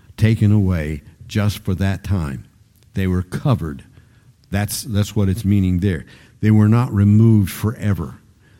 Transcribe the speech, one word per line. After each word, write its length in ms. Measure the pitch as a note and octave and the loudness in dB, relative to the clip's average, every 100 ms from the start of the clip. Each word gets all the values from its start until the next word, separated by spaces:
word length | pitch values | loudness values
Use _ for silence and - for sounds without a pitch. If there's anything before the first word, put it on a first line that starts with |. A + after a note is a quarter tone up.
| _ - | _ -2
taken 340 | G#2+ A2+ G#2 | 0 2 2
away 500 | G#2 F#2 F2 D2+ D2+ - _ - | 2 2 -2 -4 -8 -12 _ -8
just 320 | A2 G#2 G2 | -4 -4 -4
for 140 | - F2+ | -6 -4
that 280 | G2 F2+ | -4 -4
time. 420 | - G2+ D2+ B1+ - _ _ _ _ - | -4 -4 -4 -10 -16 _ _ _ _ -6
They 100 | F#2+ | -2
were 160 | F2+ | -2
covered. 640 | F2+ - D#3 F#2+ D#2+ C#2 - - _ _ _ _ _ | -4 -6 -2 -2 -4 -10 -16 -20 _ _ _ _ _
That's, 320 | G2 G#2 - | -4 -4 -8
that's 340 | D3 G2+ G2+ - | -4 -4 -2 -2
what 140 | F#2+ | -2
it's 160 | F#2 F#2+ | 0 0
meaning 340 | G2+ F#2 F2+ | 2 2 0
there. 260 | G2 E2+ - - _ _ | 0 -4 -8 -20 _ _
They 100 | G#2+ | 2
were 160 | G#2+ G#2 | 4 4
not 240 | A#2 C3 | 4 2
removed 600 | G#2 G2+ G#2 A2+ A2 F#2+ | 2 4 6 6 4 2
forever. 640 | - A2 - G#2 E2+ D2+ - _ _ _ | -4 -6 -4 -4 -4 -6 -12 _ _ _